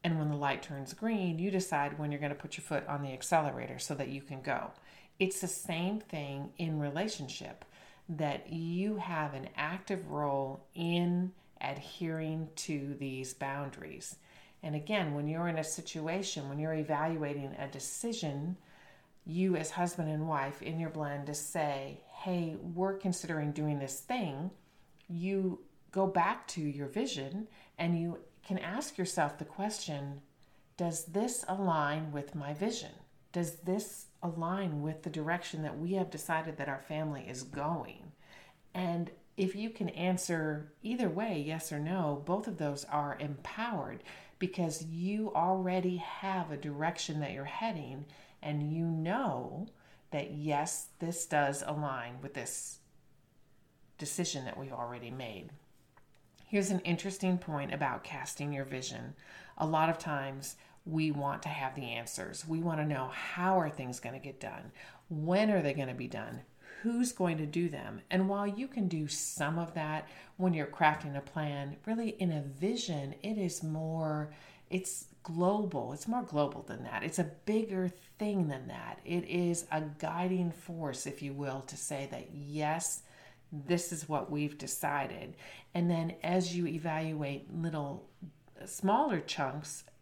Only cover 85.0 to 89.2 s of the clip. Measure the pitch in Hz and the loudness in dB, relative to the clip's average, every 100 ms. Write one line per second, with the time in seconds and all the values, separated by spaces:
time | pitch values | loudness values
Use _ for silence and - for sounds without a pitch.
85 | 139 - - - - - - 175 175 165 | 0 -4 -10 -12 -16 -16 -4 2 4 4
86 | 165 - 156 185 175 175 170 165 165 156 | 2 -2 2 4 4 2 0 0 0 0
87 | 160 156 143 139 - 165 165 156 143 165 | 0 0 -2 -2 -6 -2 -2 0 -2 -6
88 | - - 170 - - - 190 - 196 220 | -12 -16 -18 -18 -20 -16 -10 0 4 6
89 | 294 180 | 6 2